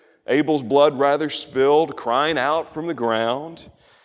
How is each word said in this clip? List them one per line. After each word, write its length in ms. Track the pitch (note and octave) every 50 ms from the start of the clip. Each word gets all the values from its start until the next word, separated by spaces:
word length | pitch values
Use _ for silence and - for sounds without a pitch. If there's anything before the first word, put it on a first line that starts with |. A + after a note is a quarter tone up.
| _ _ _ _ _
Abel's 380 | - B2+ D3+ D3 D#3 D3+ C#3+ B2
blood 340 | G#2 C#3 C#3+ C#3+ D3+ C3
rather 320 | B2+ C#3 C#3 C#3+ D3 D#3 D3
spilled, 680 | - - - - - C3 C3+ C#3+ D3 D#3 E3 C3+ -
crying 440 | - - A#2 A#2+ C3+ D3 D#3+ D#3+ C3
out 280 | B2+ C#3+ D#3 E3 D3+
from 200 | - - D#3 E3
the 80 | E3+ D#3
ground. 760 | B2 A#2 A2+ A2+ A2+ A2+ A#2 B2 C#3 D#3 E3 E3 - - - - _ _ _ _ _